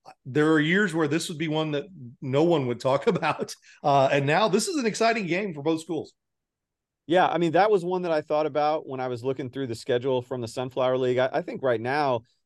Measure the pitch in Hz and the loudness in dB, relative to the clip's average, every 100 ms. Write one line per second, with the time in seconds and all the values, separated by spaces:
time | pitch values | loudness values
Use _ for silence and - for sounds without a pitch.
0 | - - - 127 151 160 151 185 208 160 | -20 -20 -6 0 4 4 4 2 2 0
1 | 156 160 - 156 165 151 156 147 - - | 0 0 -4 -6 -4 -2 -2 -4 -6 -14
2 | 120 123 135 135 170 165 127 117 135 135 | -18 -12 -2 2 4 2 0 -2 0 0
3 | - 180 156 139 - - - - 147 139 | 0 0 -2 -4 -6 -12 -20 -4 2 4
4 | 135 143 139 160 214 196 220 320 226 - | 4 2 2 2 2 2 0 -2 -2 0
5 | 220 233 185 175 208 147 143 160 160 160 | 0 0 -2 -4 -4 -4 -2 -2 -4 -8
6 | 101 _ _ _ _ _ _ _ _ _ | -8 _ _ _ _ _ _ _ _ _
7 | - 175 156 160 170 160 208 208 170 185 | 0 4 4 2 2 4 4 4 2 -2
8 | 180 156 147 151 156 143 147 156 135 131 | -2 -2 0 0 0 0 0 0 -4 -6
9 | 127 123 123 131 131 135 135 113 - 123 | -6 -4 -4 -4 -6 -8 -8 -6 -2 0
10 | 135 127 123 127 117 - 127 135 127 131 | 0 -2 -2 -8 -6 -6 -6 -2 0 2
11 | 127 127 127 - - 247 131 117 120 143 | 2 2 0 -2 -4 -4 -2 -2 -2 0
12 | 143 120 117 _ | 0 -2 -4 _